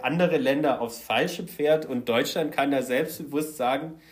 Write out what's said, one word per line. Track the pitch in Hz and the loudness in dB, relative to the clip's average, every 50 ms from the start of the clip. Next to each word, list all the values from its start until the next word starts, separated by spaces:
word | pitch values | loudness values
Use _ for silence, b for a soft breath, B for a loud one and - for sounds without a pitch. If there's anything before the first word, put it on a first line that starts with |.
| - | -2
andere | 127 175 170 180 165 165 147 | -2 2 2 2 2 2 2
Länder | 127 131 143 147 151 139 127 - | 2 2 2 2 2 2 2 0
aufs | 120 117 - - | -2 -4 -6 -8
falsche | - - 110 120 156 180 - - 180 | -6 -2 0 0 0 0 -2 -6 -8
Pferd | - - - 147 147 156 156 156 | -10 -4 0 2 4 4 4 2
und | 135 131 123 123 - | -2 -4 -4 0 2
Deutschland | 113 120 147 - - 180 156 147 | 2 2 2 2 0 -2 -2 0
kann | - - 139 143 139 | 0 0 0 2 2
da | 131 123 | 0 0
selbstbewusst | 123 123 135 160 160 - - 165 139 139 147 156 151 - | 0 0 0 0 -2 -4 -8 -10 -4 -4 -4 -4 -4 -4
sagen, | - - 123 135 143 160 160 160 b b b | -2 0 0 0 0 -2 -6 -10 b b b